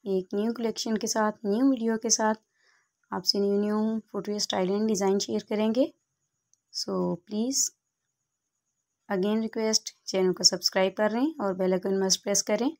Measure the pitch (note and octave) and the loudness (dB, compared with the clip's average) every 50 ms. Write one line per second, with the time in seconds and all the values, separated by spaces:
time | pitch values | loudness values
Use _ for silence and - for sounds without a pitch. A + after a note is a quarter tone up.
0 | _ G3+ F#3+ F#3+ F#3 - - G3+ G#3 A3+ A#3 - A#3 A3 G#3+ - - A#3 A3 G3+ | _ 0 -2 -2 -2 -2 -4 -2 -2 -2 -2 -2 -4 -4 -4 -4 -2 -2 -2 -2
1 | - A3 - A3+ G#3+ G#3+ G#3+ - - G3+ G3+ A3 C4 C#4 C4+ A#3 A3+ A3+ A3+ A3 | 0 -2 0 2 2 0 0 -2 -2 0 2 4 4 4 2 2 0 0 -2 0
2 | - A#3 - - A3 G#3+ A3 A3 _ _ _ _ _ _ _ _ _ _ _ _ | 0 0 0 2 2 2 0 0 _ _ _ _ _ _ _ _ _ _ _ _
3 | _ _ - F#3+ F#3 - - G3+ G3+ G3+ G3+ G3+ G#3 G#3 G#3 G#3+ G#3+ A3 A3 A3 | _ _ -8 -8 -4 -2 -2 0 2 2 2 2 2 0 0 0 0 -2 -2 -6
4 | - _ - G#3 F#3 - G#3 G#3 G3+ - - G3+ F#3 F3+ G3 G#3 G#3+ A3 A3 F#3 | -8 _ -10 -8 -6 -6 -6 -6 -4 -4 -2 -2 0 0 0 0 0 0 0 0
5 | G3 F#3+ G3 G3+ - - A3+ G#3+ G#3 _ A3 G#3 G#3+ A3 A3 A#3+ C#4 D#4+ - _ | 0 0 0 0 0 -2 -4 -6 -4 _ -2 0 0 0 2 2 0 0 -2 _
6 | _ _ _ _ _ _ _ _ _ _ _ _ _ _ - - - - G3 F#3 | _ _ _ _ _ _ _ _ _ _ _ _ _ _ -10 -8 -6 -4 -2 -2
7 | F3+ F3 F3 E3+ _ - G#3+ G#3 A3+ B3+ C4+ - - - _ _ _ _ _ _ | 0 -2 -2 -6 _ -8 -4 -4 -2 -2 0 0 0 -2 _ _ _ _ _ _
8 | _ _ _ _ _ _ _ _ _ _ _ _ _ _ _ _ _ _ _ _ | _ _ _ _ _ _ _ _ _ _ _ _ _ _ _ _ _ _ _ _
9 | _ - G#3 F#3 F3+ G3+ G#3+ A3 A3+ G#3+ - A#3 A3 A3 A3 - - - - _ | _ -4 -2 0 2 2 2 0 0 -2 -2 -2 0 2 0 0 -2 -4 -18 _
10 | _ - - F#3+ F#3 F#3 F3+ - F#3 - - F#3 - - - G3 F#3+ F#3+ F#3+ - | _ -4 0 2 2 2 2 4 2 2 2 2 -4 -2 2 2 2 2 2 2
11 | G#3+ G#3+ G#3+ A#3 B3+ D#4 D#4+ D4+ A3 G3 F#3 F#3 F#3 F#3 F#3 F3+ F#3 G3+ G3 F#3+ | 0 0 2 2 0 -2 -2 -2 -2 -2 0 0 2 2 2 2 0 0 0 2
12 | F#3+ F#3+ F#3 - _ - G3+ - - - G#3+ G#3 A#3 C#4 E4 _ | 2 2 0 0 _ -2 -2 -2 0 0 0 0 0 -2 -2 _